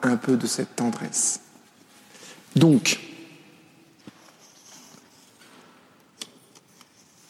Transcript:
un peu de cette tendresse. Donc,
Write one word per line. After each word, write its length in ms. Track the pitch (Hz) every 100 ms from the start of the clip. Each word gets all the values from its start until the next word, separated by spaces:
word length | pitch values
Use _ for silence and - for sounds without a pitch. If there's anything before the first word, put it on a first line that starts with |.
un 120 | 127 117
peu 220 | - 123
de 100 | 117
cette 280 | - - -
tendresse. 640 | 120 - - - - - - - - - - - - - - - - -
Donc, 440 | 165 131 - - - - - - - - - - - _ - - - - - - - - - - - _ - _ - - - - _ _ _ _ - - _ - _ - - _ _ _